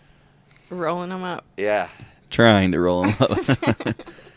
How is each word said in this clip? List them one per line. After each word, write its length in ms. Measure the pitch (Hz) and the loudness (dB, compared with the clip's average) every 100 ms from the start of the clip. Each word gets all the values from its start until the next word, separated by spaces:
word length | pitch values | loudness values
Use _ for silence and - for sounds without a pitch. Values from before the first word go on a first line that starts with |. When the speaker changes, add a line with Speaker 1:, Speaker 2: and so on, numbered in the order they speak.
| _ _ _ _ _ _ _ | _ _ _ _ _ _ _
Speaker 1:
Rolling 420 | 180 160 175 175 | -8 -6 -6 -8
'em 100 | 185 | -10
up. 200 | 180 170 - - | -10 -10 -12 -6
Speaker 2:
Yeah. 300 | 101 107 87 - - _ _ | -2 -2 -4 -12 -20 _ _
Speaker 3:
Trying 420 | - 117 104 92 | 4 6 6 4
to 80 | 85 | 2
roll 240 | 90 90 | 2 2
'em 100 | 95 110 | 0 2
up. 180 | - - | 0 0
<laughs> 580 | 330 135 294 - - - - - - | 0 0 0 -2 -6 -8 -12 -20 -20